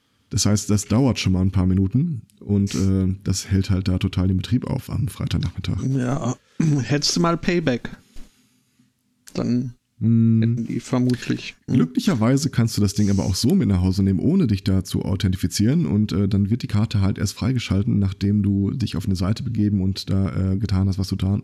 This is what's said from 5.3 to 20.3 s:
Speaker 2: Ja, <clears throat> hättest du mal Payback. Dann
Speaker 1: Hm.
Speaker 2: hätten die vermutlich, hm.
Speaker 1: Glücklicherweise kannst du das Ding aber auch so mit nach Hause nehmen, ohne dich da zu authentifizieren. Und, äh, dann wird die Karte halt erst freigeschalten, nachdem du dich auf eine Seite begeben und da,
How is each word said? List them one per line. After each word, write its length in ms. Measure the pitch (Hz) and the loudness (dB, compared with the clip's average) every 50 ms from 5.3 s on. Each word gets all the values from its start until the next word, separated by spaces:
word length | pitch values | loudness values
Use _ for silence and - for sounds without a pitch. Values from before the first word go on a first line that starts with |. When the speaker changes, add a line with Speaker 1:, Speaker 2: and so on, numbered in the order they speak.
| - - - 90 - 95 - 87 95 95 123 131 135 | -2 -4 -4 -4 -6 -8 -6 -6 -4 -4 -2 -2 -2
Speaker 2:
Ja, 380 | 135 123 123 131 - - 123 123 - _ _ _ - | -2 -2 -2 -4 -4 -4 -4 -6 -8 _ _ _ -2
<clears throat> 240 | 160 156 147 143 | 0 2 2 0
hättest 320 | 113 101 143 147 - - - | 0 0 -2 0 0 0 0
du 60 | 180 | 0
mal 160 | 175 170 170 | 2 2 0
Payback. 600 | 160 - 202 175 180 160 139 123 117 - - - - _ _ _ - - - _ _ _ _ _ _ _ _ _ _ _ _ _ _ _ _ _ _ _ - - | 0 0 0 0 0 0 0 -2 -2 -4 -10 -14 -16 _ _ _ -16 -16 -16 _ _ _ _ _ _ _ _ _ _ _ _ _ _ _ _ _ _ _ -10 -8
Dann 400 | 120 117 117 120 123 131 127 - _ _ _ _ - | -4 -2 -2 -2 -2 -2 -6 -10 _ _ _ _ -2
Speaker 1:
Hm. 400 | 113 113 117 113 113 113 113 113 | 2 2 4 4 4 4 4 4
Speaker 2:
hätten 240 | 110 117 117 117 113 | 2 2 0 -2 -4
die 140 | 113 123 120 | -4 -6 -6
vermutlich, 760 | - - 131 127 123 127 123 120 - - 123 123 - - - _ _ | -4 -2 0 0 2 0 0 -2 -2 -4 -4 -4 -6 -12 -16 _ _
hm. 100 | - - | 0 2
Speaker 1:
Glücklicherweise 760 | 139 - - - - - 214 165 107 110 120 139 135 156 127 | 2 2 2 0 0 0 0 2 2 2 2 2 2 0 0
kannst 260 | - - 120 117 - | 2 2 0 2 2
du 40 | - | 0
das 140 | 104 98 - | 0 0 2
Ding 160 | - 107 98 | 0 2 2
aber 140 | 101 98 73 | 2 2 0
auch 120 | - 95 | 0 0
so 180 | - - 120 185 | 0 0 2 2
mit 140 | 190 123 101 | 2 2 2
nach 120 | 98 90 | 2 2
Hause 220 | 90 95 92 101 | 2 2 2 2
nehmen, 160 | 98 98 95 87 | 2 2 2 2
ohne 300 | - - 175 196 170 110 | 2 2 2 2 2 2
dich 160 | 104 95 - | 0 0 0
da 180 | 98 95 92 | 0 0 0
zu 200 | 90 - - - | 0 -2 -4 -4
authentifizieren. 840 | - - 95 95 - 92 92 - - 90 - - 101 117 143 175 156 | -2 -2 -2 0 0 0 0 -2 -4 -2 0 2 2 2 2 2 2
Und, 240 | - 101 101 107 107 | 2 2 2 0 0
äh, 160 | - 95 101 98 | 0 0 0 2
dann 220 | 98 98 101 95 | 2 0 2 0
wird 120 | 117 127 | 0 -2
die 40 | - | -2
Karte 340 | - - 104 107 107 - 101 | -2 -2 0 0 0 0 0
halt 160 | 98 98 101 | 0 0 0
erst 180 | - 104 101 - | -2 -4 -4 -4
freigeschalten, 640 | - - 127 131 120 - - 95 95 107 123 113 104 | -2 -2 -2 -2 -2 -2 0 0 0 0 2 0 0
nachdem 420 | 101 95 95 - 101 101 104 104 | 0 0 -2 -2 0 0 2 2
du 300 | 95 101 98 98 98 95 | 2 2 2 2 0 0
dich 240 | - - 101 - - | -2 -2 -4 -4 -4
auf 100 | 82 - | -4 -2
eine 80 | 98 95 | -2 -2
Seite 300 | 87 92 95 - - 131 | 0 -2 -2 -2 -4 -4
begeben 360 | - 113 107 104 104 104 98 | -4 -2 0 0 2 2 0
und 280 | 92 98 95 - - - | 0 -2 -4 -4 -4 -2
da, 420 | 101 95 98 92 | -2 0 0 0